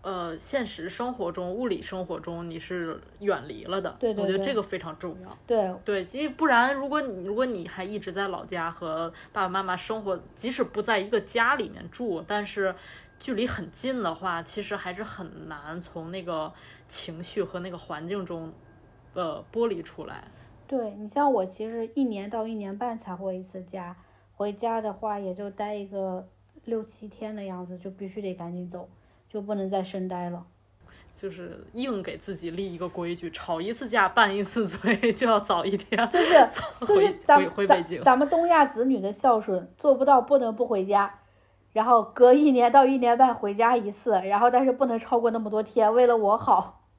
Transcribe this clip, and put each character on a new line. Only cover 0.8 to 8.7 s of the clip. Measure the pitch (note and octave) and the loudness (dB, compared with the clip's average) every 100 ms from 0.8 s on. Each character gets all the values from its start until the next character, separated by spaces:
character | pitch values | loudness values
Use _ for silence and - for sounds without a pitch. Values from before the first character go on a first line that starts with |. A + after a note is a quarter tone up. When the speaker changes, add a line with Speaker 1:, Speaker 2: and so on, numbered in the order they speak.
| E3 | -12
Speaker 1:
生 | - A#3+ | -6 -8
活 | B3 F3 | -4 -6
中、 | F3 F3+ | -4 -6
物 | G3 B3 | -4 -4
理 | F#3+ | -4
生 | - F#3+ F#3 | -6 -10 -8
活 | D#3+ | -8
中 | D#3+ E3+ E3+ | -8 -10 -10
你 | E3 | -12
是 | - F3+ E3 - - - | -10 -8 -6 -10 -14 -8
远 | G3+ E3+ C3+ | -2 -2 -4
离 | - | -14
了 | - F#3+ | -6 -6
的。 | F3+ - | -6 -4
Speaker 2:
对， | A#3 | -2
对， | |
对。 | G3+ | 0
Speaker 1:
我 | G3 | 0
觉 | F#3+ | 0
得 | |
这 | G3 | 0
个 | B3 | -2
非 | G3 F#3 | -2 -6
常 | E3 D#3 | -8 -12
重 | F3+ F#3 | -12 -12
要。 | F#3 - - | -16 -20 -2
Speaker 2:
对。 | A#3 F#3+ F#3 | 2 2 -2
Speaker 1:
对， | - G3+ F3+ | -4 -4 -4
因 | B3+ D4+ | -6 -6
为 | |
不 | C4 D#4+ | 0 4
然 | A#3+ B3 | 6 4
如 | C#4 C4+ | 0 -2
果 | D4 | -4
你， | C#4 F#3 F3+ | -4 -8 -6
如 | |
果 | G#3 | -4
你 | B3+ G#3+ F3 | -2 -4 -8
还 | F3+ | -10
一 | F#3 G#3 | -8 -8
直 | F#3+ | -8
在 | F3+ G3 | -6 -6
老 | F#3 E3+ | -6 -8
家 | F3+ E3 | -6 -6